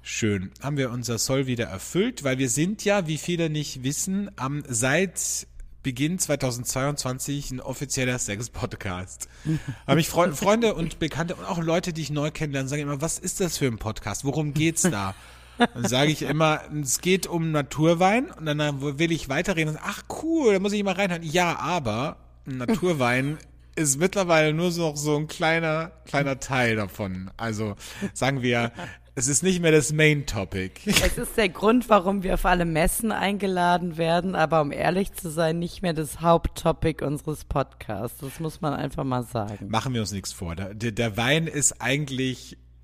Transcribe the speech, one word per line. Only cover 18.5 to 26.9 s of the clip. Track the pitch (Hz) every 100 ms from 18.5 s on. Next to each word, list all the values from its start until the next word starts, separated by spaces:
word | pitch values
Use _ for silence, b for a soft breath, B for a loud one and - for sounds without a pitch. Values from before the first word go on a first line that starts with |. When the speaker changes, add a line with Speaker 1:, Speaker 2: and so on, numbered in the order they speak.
| 147 147 139 143 139
Speaker 1:
will | 165
ich | 160 -
weiterreden | 139 180 165 156
und |
sagen, | 151 -
„Ach | 202 - -
cool, | 320 330 247
da | 190
muss | 202
ich | 208
mal | 202
reinhören.“ | 185 202 170
„Ja, | 165 170 175 147
aber | 139 175 120 107 147 - - - -
Naturwein | 131 123 160 180 156 120 127 139 - - -
<laughs> | - -
ist | 151 139
mittlerweile | 185 202 175 160 156
nur | 156 180
so, | 170 165 147
so | 147 147
ein | 151
kleiner, | - 160 165 165 156 160 -
kleiner | - 139 139 135
Teil | - 131 120
davon. | 110 98